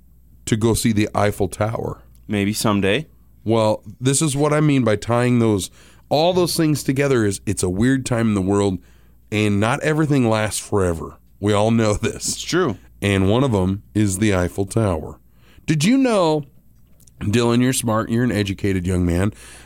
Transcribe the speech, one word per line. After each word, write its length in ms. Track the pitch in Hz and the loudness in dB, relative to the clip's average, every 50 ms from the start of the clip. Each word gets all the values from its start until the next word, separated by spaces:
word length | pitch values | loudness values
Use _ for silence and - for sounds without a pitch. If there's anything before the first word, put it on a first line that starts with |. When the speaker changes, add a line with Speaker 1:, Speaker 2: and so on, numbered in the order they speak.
| - - - - - - - - - | -20 -20 -20 -20 -20 -20 -20 -14 -4
Speaker 1:
to 100 | - 120 | -2 -2
go 160 | 107 110 113 107 | 2 2 2 2
see 180 | - - 117 | 2 0 0
the 160 | 107 101 104 - - | 2 2 0 0 0
Eiffel 340 | 98 101 104 101 - 101 92 | 0 0 0 0 -2 -4 -4
Tower? 540 | - - 107 110 113 - - - - - - - - - - - | -2 -4 -4 -4 -4 -6 -8 -8 -10 -12 -16 -20 -20 -20 -8 -4
Speaker 2:
Maybe 240 | 107 101 101 101 107 | -2 0 0 0 -2
someday. 520 | - - 113 104 101 95 95 104 143 160 - - - - - - - - | 0 0 0 2 2 2 0 0 -2 -4 -8 -18 -20 -20 -20 -20 -12 -4
Speaker 1:
Well, 380 | 104 113 113 110 107 107 - - 107 92 - | -2 0 2 2 0 0 -2 -6 -16 -14 -4
this 220 | 123 135 139 - | -2 0 0 0
is 160 | 160 151 127 | 0 -2 0
what 160 | 143 147 147 | 0 0 0
I 80 | 147 151 | 2 2
mean 240 | 151 151 139 135 120 | 2 2 2 2 2
by 120 | 110 104 | 2 0
tying 420 | 101 - - 117 120 123 123 123 120 | 0 -2 -2 -2 0 2 2 2 2
those, 320 | 113 113 107 95 87 - - - - - - - - - | 2 2 2 0 -2 -6 -12 -20 -20 -20 -20 -20 -8 -2
all 240 | 127 143 165 180 185 | 0 0 2 2 2
those 220 | 185 175 156 - | 2 0 0 0
things 260 | 170 165 156 151 131 | 0 0 0 0 0
together 420 | - - 135 135 143 139 135 117 107 | 0 -2 0 0 2 2 2 2 2
is 160 | 101 98 - - | 0 -2 -4 -4
it's 160 | 110 92 - | -6 -4 -2
a 80 | 98 90 | -2 -2
weird 340 | 90 98 117 131 135 135 131 | 0 0 0 0 0 0 -2
time 240 | - 120 113 113 110 | -4 -2 0 0 0
in 60 | 104 | 0
the 80 | 98 | 0
world, 360 | 92 95 101 101 101 101 95 - - - - - - - - - _ - | 0 0 0 2 2 0 0 -2 -8 -14 -20 -20 -20 -20 -20 -20 _ -6
and 260 | 107 104 107 104 101 101 | -2 0 0 0 0 0
not 220 | 104 113 135 147 | 0 0 -2 -2
everything 480 | - 156 156 156 160 139 151 135 123 113 | -2 -2 0 0 0 2 2 2 2 2
lasts 300 | 110 107 107 104 - - | 2 0 0 -2 -4 -8
forever. 560 | - - 107 101 92 90 85 80 76 - - - _ _ _ - | -8 -4 -2 0 0 0 -2 -4 -8 -12 -14 -18 _ _ _ -4
We 140 | 98 104 104 | -2 0 2
all 160 | 101 107 113 | 2 2 2
know 240 | 117 113 110 107 104 | 2 2 2 2 0
this. 340 | - 110 101 - - - - | 0 -2 -4 -6 -4 -8 -8
Speaker 2:
It's 140 | - - | -8 -8
true. 340 | - - 151 180 185 131 92 - - - - - | -8 -4 -2 0 0 -2 -4 -8 -12 -20 -12 -4
Speaker 1:
And 300 | - 101 101 95 95 95 | -2 0 2 2 2 2
one 120 | 107 123 | 2 2
of 120 | 143 135 107 | 2 2 2
'em 280 | 98 92 92 98 104 - - - | 0 0 0 -2 -4 -8 -6 -2
is 240 | 104 107 98 92 95 | 0 0 0 0 0
the 160 | 110 107 98 | 0 0 2
Eiffel 320 | 90 90 87 - - 101 | 0 0 -2 -4 -6 -8
Tower. 520 | - - 117 113 98 87 78 76 - - - _ - _ - - - - - - | -4 -2 -2 0 0 -2 -4 -6 -10 -16 -18 _ -20 _ -20 -20 -20 -20 -16 -4
Did 200 | - 165 151 143 | -2 -2 0 2
you 120 | 208 254 | 2 2
know, 480 | 277 262 247 220 196 175 160 156 151 143 - - - _ - - _ - _ - _ - - _ - | 2 2 2 2 2 2 2 0 -2 -4 -8 -18 -20 _ -20 -20 _ -20 _ -20 _ -20 -20 _ -6
Dylan, 420 | - 104 101 120 117 120 120 120 | -4 0 0 2 2 4 2 2
you're 100 | 123 127 | 2 2
smart, 380 | 131 - - 117 107 110 - - | 0 -2 -2 -2 -2 -2 -2 0
you're 140 | 113 117 127 | 0 0 0
an 80 | 120 | 0
educated 540 | 95 104 104 95 95 - - 98 92 95 87 | 0 0 -2 -2 -4 -4 -2 -2 -2 0 0
young 200 | 95 92 90 90 | 0 0 2 2
man, 260 | 85 85 87 98 107 - - - - - - - | 2 2 2 0 -2 -4 -6 -20 -20 -20 -20 -20